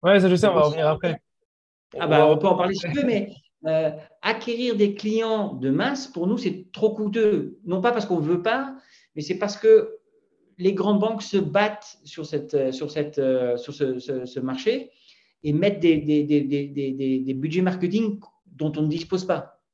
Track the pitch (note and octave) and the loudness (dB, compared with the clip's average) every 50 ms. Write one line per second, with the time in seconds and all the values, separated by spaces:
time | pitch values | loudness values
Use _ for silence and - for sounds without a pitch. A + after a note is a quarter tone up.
0 | - F3 G3+ G3+ F#3 F#3+ F3+ F3 G#3 G#3 F3+ E3 D3+ D3+ D3 D#3+ D#3 D3+ D#3 D3+ | 6 6 6 6 6 6 4 6 4 4 4 4 4 4 2 2 0 0 0 0
1 | - F3 D#3+ - _ _ _ _ _ _ _ _ _ _ _ _ _ _ - - | -2 -4 -4 -4 _ _ _ _ _ _ _ _ _ _ _ _ _ _ -8 -6
2 | E3+ D#3 D#3 D3+ D#3 D3+ D#3 D3+ G3 G3 F3+ - F3 F#3+ G3 - - E3+ D3+ C#4+ | 0 2 4 6 6 6 4 4 4 2 2 2 0 -2 -2 -4 -6 -4 -2 -2
3 | C#4 B3+ A3+ G3+ G3+ G3 - - _ _ _ _ - D#3+ D#3+ D#3+ D#3+ D3+ D#3 - | 0 0 0 0 -2 -6 -10 -20 _ _ _ _ -4 -2 0 0 0 -2 -4 -6
4 | - - _ _ - G3 A3+ A#3 - B3 A#3 A#3 B3 B3 A3+ G3+ G#3 G#3 G3+ G3+ | -16 -20 _ _ -4 -4 -4 -4 -4 -6 -6 -4 -2 -2 2 2 2 0 0 -4
5 | - G#3+ G#3+ A3+ A3+ A3+ A3 G#3+ G3+ D#3+ C3 B2+ B2 C3+ C3+ D#3 G#3 C4 C#4+ C4+ | -4 -2 -2 0 0 0 -2 -2 -2 -4 -6 -6 -2 -2 0 0 0 -2 -2 -4
6 | - - - F3 E3+ F#3 G#3+ - - F#3 - - - _ _ - G#3 A3 G#3+ G#3+ | -8 -10 -8 -4 -2 -2 -2 -2 -2 -4 -6 -6 -12 _ _ 0 0 0 0 0
7 | G#3+ G#3 G3+ A3+ A3 G#3+ G3+ D#3+ - - - - - - F3 F#3+ F#3 A#3+ A#3+ A#3 | -4 -4 0 2 2 2 2 0 -2 -6 -10 -14 -8 -6 -4 0 0 0 0 0
8 | G3+ - F#3 E3 D3+ D3+ F3 F3 F3 A3 A#3 C4 C#4 C4+ C4+ - _ _ _ _ | -2 -2 -2 -2 0 0 -2 0 0 -2 -2 -2 -4 -8 -12 -16 _ _ _ _
9 | _ _ _ D#3 D3 - F3+ F#3 G#3 G3+ G3+ - - A3 A3 G#3+ - - - - | _ _ _ -12 -8 -6 -6 -4 -4 -6 -6 0 6 8 8 8 6 2 -10 -18
10 | _ _ _ _ _ _ _ _ _ _ _ _ F3+ F#3+ G3+ F#3+ F#3 G#3 G#3 G3 | _ _ _ _ _ _ _ _ _ _ _ _ 0 0 0 2 2 2 2 2
11 | G3+ A3 A3 G#3 - - - G3 E3 D3+ C#3+ G3 G#3 G#3+ G#3 - - - - _ | 2 0 -2 -4 -8 -2 -2 -2 -2 2 2 2 2 2 -2 -8 -16 -20 -20 _
12 | _ - - - D3+ D3 D#3+ C#3+ - - - C#3+ C3+ C3 C3 - D#3 D3 - D#3 | _ -20 -14 -12 -12 -6 -6 -6 -6 -2 -2 0 0 0 -2 -6 -8 -8 -4 -6
13 | D3 D3 - D3 C#3 C3 C3 B2+ B2+ B2 A#2+ A#2+ A#2+ - - - D3 C3 C3 B2 | -6 -4 -2 -2 0 2 2 2 0 0 -2 -4 -6 -10 -6 -4 -2 -2 -2 -6
14 | B2 - C#3 B2+ B2+ B2+ - C3+ B2+ C3 C3 C3 - G#3+ A#3+ C#4 C#4 - _ _ | -6 -6 -8 -8 -8 -8 -8 -6 -6 -6 -6 -2 -2 -2 -2 -2 -4 -10 _ _
15 | _ _ _ _ _ _ _ _ - D3+ D3 D#3 F#3 G#3 G3+ F3+ D#3+ E3+ D#3+ D3+ | _ _ _ _ _ _ _ _ -4 -2 0 2 2 2 0 4 4 4 4 4
16 | D3 D3 D3+ D3 D3 D3 D3+ D3 C#3+ C3+ C#3+ C#3+ C#3+ C#3 C#3 C#3+ C#3 C3+ C3+ C3+ | 2 2 2 2 2 2 2 2 2 0 -2 -4 -4 -4 -6 -6 -4 -4 -4 -4
17 | C3+ C3 C3 C3 C3 C3+ C3+ C3 C3+ D#3+ D#3 F3+ F#3 F#3 F3+ F#3 F3+ F3 F#3+ A3 | -2 -2 0 -2 -2 -4 -4 -4 -4 -2 0 0 0 0 0 0 -4 -2 0 0
18 | A3+ G#3+ G3+ - - - _ _ _ _ - B2+ D3+ D3+ D3+ D3+ D3+ D#3 D3+ E3+ | -2 -2 -4 -8 -12 -20 _ _ _ _ -10 -6 -4 -4 -2 -2 -2 -2 -2 -4
19 | - - F#3+ F3+ - - F3 D3 C#3+ - _ _ _ _ | -6 -4 -4 -6 -2 -2 -4 -4 -4 -12 _ _ _ _